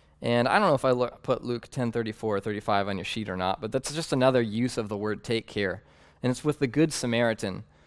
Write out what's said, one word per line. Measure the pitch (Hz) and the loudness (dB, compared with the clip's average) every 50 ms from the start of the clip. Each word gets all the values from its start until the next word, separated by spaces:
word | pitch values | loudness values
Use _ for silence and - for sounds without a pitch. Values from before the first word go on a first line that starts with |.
| _ _ _ - | _ _ _ -4
And | - 120 120 120 120 | 0 2 4 4 4
I | 131 - 208 | 4 4 4
don't | 208 | 4
know | 175 143 | 4 4
if | 127 - | 4 4
I | 131 | 2
lo-, | 127 123 123 - - - - | 2 2 2 -2 -4 -8 -2
put | - 123 - - | -2 -2 -2 0
Luke | 123 123 113 - - | -4 -6 -6 -6 -8
ten | - 135 123 117 | -4 -4 -4 -2
thirty-four | 110 120 113 110 107 - 113 110 101 | -2 -2 -4 -4 -6 -4 -2 -2 -2
or | 98 | -2
thirty-five | - 110 104 104 - 113 104 101 98 101 | -2 -4 -6 -4 0 0 2 2 2 0
on | 98 | -4
your | 92 - | -4 -6
sheet | - - 113 104 104 | -6 -6 -6 -6 -4
or | 92 | -4
not, | 92 92 95 - - | -2 0 -2 -2 -2
but | 107 110 | -4 -4
that's | 123 131 - - 143 | -4 -2 -4 -2 -6
just | 165 160 - | -6 -4 -2
another | 151 131 127 131 127 123 | 0 4 4 6 6 4
use | 120 107 104 117 123 120 - | 2 2 0 -2 -2 0 -2
of | 123 107 101 | -4 -4 -4
the | 107 | -4
word | 101 104 107 104 101 - | -4 -2 -4 -4 -4 -4
take | - 113 113 - | -2 -2 -2 -2
care. | - - 104 101 92 87 104 _ _ - - - - _ - | -4 -4 -2 -2 -2 -2 -4 _ _ -20 -20 -20 -20 _ -4
And | - 127 | -2 -2
it's | 123 - - | -2 0 0
with | 147 147 - | -2 0 0
the | 143 | -2
Good | 120 110 143 160 160 | 0 4 2 2 2
Samaritan, | - - 127 120 117 117 120 113 110 - 113 98 92 104 110 _ _ _ _ | 2 -4 -2 0 2 2 2 2 2 0 -4 -6 -6 -6 -10 _ _ _ _